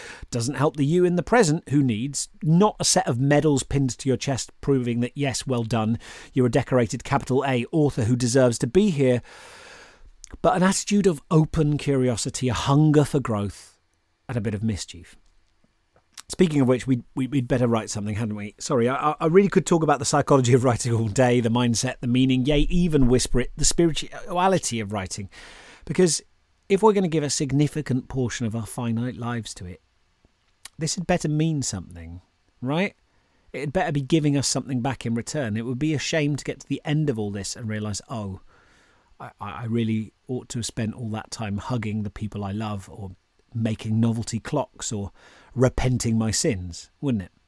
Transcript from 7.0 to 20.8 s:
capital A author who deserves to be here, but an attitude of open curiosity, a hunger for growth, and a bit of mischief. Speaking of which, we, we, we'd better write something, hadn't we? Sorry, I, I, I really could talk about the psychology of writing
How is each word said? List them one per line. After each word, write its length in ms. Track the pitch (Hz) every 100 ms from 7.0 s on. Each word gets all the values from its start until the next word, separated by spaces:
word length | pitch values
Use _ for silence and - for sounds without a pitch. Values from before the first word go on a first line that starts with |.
capital 400 | - 139 - 131 131
A 200 | 127 117
author 320 | 165 147 135 110
who 100 | 123
deserves 420 | 123 135 127 113
to 80 | 127
be 240 | 180 208
here, 300 | 143 131 123 - - - - - - - - - _ - -
but 140 | - 180
an 80 |
attitude 420 | 185 196 - 208 196
of 160 | 147 -
open 480 | 160 156 160 151 143
curiosity, 680 | 143 135 127 113 131 - 123
a 60 |
hunger 500 | 104 - 139 156 151
for 160 | 143 151
growth, 580 | 120 104 101 - - _ _ _ _ _ -
and 80 | 120
a 40 |
bit 120 | 107
of 100 | 101
mischief. 540 | 110 98 - 87 87 - _ _ _ _ _ _ _ _ _ - -
Speaking 320 | - 180 143
of 60 | 127
which, 180 | 127 135
we, 160 | 123 -
we, 140 | - 131
we'd 220 | 143 123
better 180 | 131 123
write 220 | 113 104
something, 260 | 110 104 104
hadn't 220 | 113 104
we? 180 | 104 -
Sorry, 300 | - 135 117
I, 220 | 135 147
I, 60 | 151
I 60 | 165
really 240 | 185 202
could 160 | 196 -
talk 180 | 170
about 160 | 151 139
the 60 | -
psychology 480 | 147 - 139 120
of 100 | 127
writing 300 | 127 107